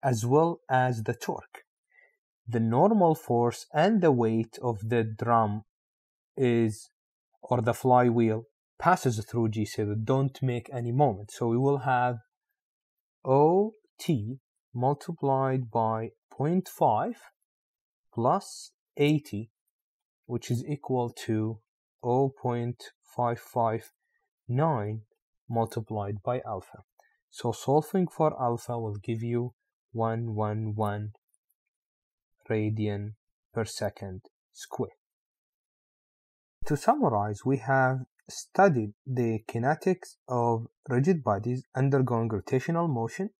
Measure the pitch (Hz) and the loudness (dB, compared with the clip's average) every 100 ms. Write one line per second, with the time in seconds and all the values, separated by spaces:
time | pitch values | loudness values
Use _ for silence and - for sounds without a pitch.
0 | 139 120 117 139 165 170 _ 131 127 117 | 0 0 2 4 4 0 _ 2 2 -2
1 | 110 - - - - - _ _ _ _ | -4 -6 -6 -8 -10 -20 _ _ _ _
2 | _ _ _ _ - 117 113 117 185 220 | _ _ _ _ -6 0 2 4 6 6
3 | 175 156 - 120 120 117 - 151 175 220 | 4 4 2 2 2 0 -6 2 4 4
4 | 175 127 113 113 113 - 127 110 107 120 | 4 4 4 2 -2 -4 -4 -4 -2 0
5 | 113 110 117 117 107 104 - _ _ _ | 0 -4 2 2 2 -2 -8 _ _ _
6 | _ _ _ - 127 117 113 107 - _ | _ _ _ -2 2 4 2 -2 -14 _
7 | _ _ _ _ - 120 117 117 131 123 | _ _ _ _ -4 0 0 0 4 6
8 | 123 117 113 110 113 _ _ _ - 180 | 6 4 2 2 -6 _ _ _ 2 2
9 | 135 110 104 117 113 110 107 - 104 107 | 2 -2 -4 -2 -2 0 -4 -2 -2 -2
10 | 110 135 131 - 131 120 - 131 120 123 | 0 0 0 -2 -4 -4 -6 -8 -4 2
11 | 143 98 104 - 120 117 135 143 127 127 | 2 0 -8 -4 -2 2 2 0 0 0
12 | 123 117 _ _ _ _ _ _ _ _ | 0 -4 _ _ _ _ _ _ _ _
13 | _ _ 131 135 151 180 214 220 _ _ | _ _ 0 4 6 4 0 -4 _ _
14 | - 147 104 131 _ _ _ 120 127 143 | -2 -2 -2 -10 _ _ _ -2 -2 -2
15 | - 170 139 135 135 131 120 113 110 110 | -6 -4 0 2 2 0 -2 0 0 0
16 | 113 _ _ - 143 180 185 - 156 110 | -4 _ _ -6 0 0 -2 0 2 2
17 | 160 - - _ _ _ _ _ _ _ | -2 -6 -16 _ _ _ _ _ _ _
18 | _ - 117 180 - - - _ _ - | _ -2 0 0 -2 -18 -18 _ _ 0
19 | 147 151 147 101 113 _ _ _ _ _ | 2 2 0 -10 -10 _ _ _ _ _
20 | _ _ _ 120 - 120 - 147 - 127 | _ _ _ -8 -2 -4 -4 -8 -2 -2
21 | 120 - - 110 110 110 _ _ _ _ | -2 -6 -4 -2 -2 -6 _ _ _ _
22 | 123 123 139 131 123 120 120 123 - _ | -2 0 0 -2 -6 -4 -4 -8 -12 _
23 | _ - 120 117 - - 113 113 - _ | _ -4 -2 -2 -6 -2 0 0 -6 _
24 | _ _ _ _ _ 123 160 139 104 110 | _ _ _ _ _ 0 0 0 -4 -6
25 | 107 _ _ _ _ 117 113 - 113 110 | -12 _ _ _ _ -2 -2 -4 -6 -6
26 | 101 104 113 123 - 101 - - - _ | -6 -6 -4 -4 -4 -10 -10 -20 -20 _
27 | _ _ _ - 123 - - 143 156 196 | _ _ _ -6 -6 -4 2 0 2 0
28 | 180 - 156 - 123 117 - 120 113 104 | 0 0 0 0 -2 -2 -6 -6 -6 -6
29 | 98 113 117 120 123 _ _ _ _ 113 | -6 -6 -2 -2 -4 _ _ _ _ -4
30 | 113 113 117 104 107 107 110 104 104 104 | -2 -2 -4 -2 -2 -2 -4 -2 -2 -4
31 | 107 - _ _ _ _ _ _ _ _ | -8 -12 _ _ _ _ _ _ _ _
32 | _ _ _ _ _ 110 107 107 107 101 | _ _ _ _ _ -2 -2 -2 -4 -4
33 | 104 107 _ _ _ - 107 - 104 - | -8 -12 _ _ _ -8 -8 -6 -8 -8
34 | 98 92 - _ _ - - - 127 _ | -14 -14 -16 _ _ -20 -16 -8 -8 _
35 | _ _ _ _ _ _ _ _ _ _ | _ _ _ _ _ _ _ _ _ _
36 | _ _ _ _ _ _ - 147 - 294 | _ _ _ _ _ _ -4 -2 2 2
37 | 214 110 104 104 131 139 117 135 131 131 | 2 2 -2 -4 -2 -2 2 2 2 0
38 | 127 _ - - - - 196 131 107 - | -6 _ -18 -18 -8 4 4 4 -2 -8
39 | - 127 117 110 - 117 120 160 - 185 | -8 -2 0 -2 -4 -2 0 0 0 -2
40 | - - - 123 120 117 117 _ - 127 | -6 -20 -6 0 0 0 -4 _ -2 0
41 | 143 180 120 101 107 127 - - 135 135 | 2 2 2 -2 0 -6 -6 -2 0 2
42 | 127 117 113 107 - 131 - 165 170 127 | 2 0 -2 -4 -2 -2 0 -2 0 -2
43 | 113 - 196 _ | -4 -4 -8 _